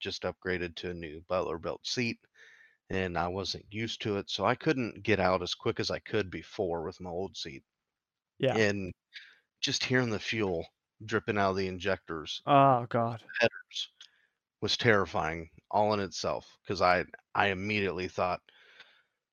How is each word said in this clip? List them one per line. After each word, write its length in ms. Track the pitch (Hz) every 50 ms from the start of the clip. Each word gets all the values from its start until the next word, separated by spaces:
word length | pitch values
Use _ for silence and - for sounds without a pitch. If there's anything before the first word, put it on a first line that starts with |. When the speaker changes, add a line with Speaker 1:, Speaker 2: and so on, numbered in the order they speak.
Speaker 1:
just 220 | - 95 - - -
upgraded 520 | 90 87 _ - 92 92 87 87 87 82
to 140 | - - 90
a 40 | 90
new 280 | 85 85 78 76 82 85 -
Butler 300 | 90 92 82 73 78 82
built 280 | 82 87 - - -
seat, 340 | - - 131 120 117 113 - _ _ _ - - - - - - _ _ _ _ -
and 280 | 95 95 92 92 87 82
I 100 | 85 90
wasn't 380 | 92 98 95 - - - - -
used 300 | 95 107 117 113 - -
to 160 | - 113 101 98
it, 120 | 95 -
so 160 | - - 95
I 80 | 107 123
couldn't 460 | - - 165 147 131 120 104 - 95 101
get 160 | 110 104 95
out 220 | 92 92 92 90
as 120 | 87 87 -
quick 260 | - - 117 107 -
as 100 | 104 -
I 100 | 90 73
could 300 | - - - 107 98 90
before 540 | 85 82 80 - - - 101 87 82 82 78
with 160 | 92 92 -
my 100 | 90 90
old 260 | 82 87 98 95 -
seat. 280 | - - 78 69 67 - _ _ _ _ _ _ _ _ _ _ _ _ _ _ -
Speaker 2:
Yeah. 200 | 135 131 - 110
Speaker 1:
And 340 | 107 101 101 101 95 90 - _ _ _ - - - - - _ _ _ _ _
just 240 | - 143 131 - -
hearing 260 | - 127 127 127 117
the 80 | 107 92
fuel 460 | - - 117 110 104 95 90 82 - - _ _ _ _ _ - 110
dripping 340 | 107 113 104 - - 104 104
out 140 | 98 95
of 40 | 95
the 120 | 98 95 92
injectors 720 | 92 90 87 101 92 - _ - 82 80 76 - - - -
Speaker 2:
Oh, 400 | - 143 139 139 139 131 120 120
God. 360 | - - 120 117 117 120 113 - - - -
Speaker 1:
headers 500 | 117 113 - - - - - - - - _ - - - _ _ _ _ _ _ _ _ _ _
was 140 | 107 101 - -
terrifying 720 | - 120 107 101 95 82 - 92 82 78 80 82 82 - _ - - -
all 240 | - 101 107 107 107
in 60 | 101
itself, 580 | 98 85 - - - - 69 58 - - - _ _
'cause 160 | - 104 87
I, 240 | 95 90 90 90 80 - - - _ _ -
I 140 | - 98 101
immediately 600 | 95 92 98 107 107 104 98 92 82 90 90 87
thought, 340 | - - 95 90 87 - _ _ - - - - - - - _ _ _ _ _ _ _ _ _